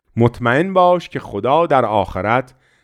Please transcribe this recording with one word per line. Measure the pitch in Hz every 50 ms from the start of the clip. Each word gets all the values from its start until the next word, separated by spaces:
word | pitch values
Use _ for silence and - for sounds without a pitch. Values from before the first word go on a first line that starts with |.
| _ _ -
مطمئن | 110 117 120 - - 120 117 120 143 175 196 190
باش | 185 180 180 180 175 - -
که | - 135
خدا | - - 110 101 101 123 143 160 170
در | 165 143 131 120
آخرت | 104 107 104 95 - - 95 92 104 117 127 131 - _ _ _ _ _ _